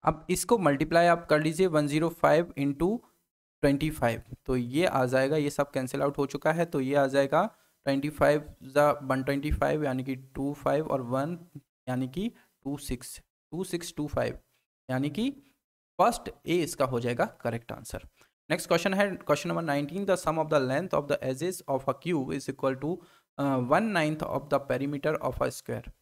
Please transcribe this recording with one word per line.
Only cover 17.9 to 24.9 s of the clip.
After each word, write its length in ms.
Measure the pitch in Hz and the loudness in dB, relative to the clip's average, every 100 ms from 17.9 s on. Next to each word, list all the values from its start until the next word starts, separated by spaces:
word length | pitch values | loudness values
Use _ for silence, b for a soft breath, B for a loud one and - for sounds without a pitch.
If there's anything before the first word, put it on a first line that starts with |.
| - - b b _ - | -14 -14 b b _ -6
नेक्स्ट 180 | 170 - | -6 2
क्वेश्चन 260 | 170 202 | 2 2
है 160 | 190 202 185 | 2 0 -2
क्वेश्चन 320 | - 147 175 | 0 0 0
नंबर 140 | 170 | -2
नाइनटीन, 440 | 165 143 143 175 202 | 0 -2 -2 -4 0
the 100 | 180 | 0
sum 200 | - 160 | 0 -2
of 120 | 156 | 2
the 100 | 151 | 2
length 320 | 131 135 185 | 2 -2 0
of 140 | 147 143 | -2 0
the 140 | 147 | -2
edges 400 | 131 131 175 180 - | -2 -2 -4 -6 -4
of 180 | 135 - | -2 -2
a 100 | 131 165 | -4 -2
cube 260 | 165 131 | -2 -2
is 200 | 147 - | -4 -6
equal 280 | 135 135 131 | -2 -2 -2
to, 120 | 143 180 B B B - | -4 -6 B B B -4
uh, 200 | 139 131 123 | 0 0 2
one 180 | 160 226 | 2 2
ninth 360 | 185 151 151 - | 0 0 -2 -4
of 180 | 135 143 | -6 0
the 140 | 139 - | -2 0
perimeter 480 | 127 143 | -4 -2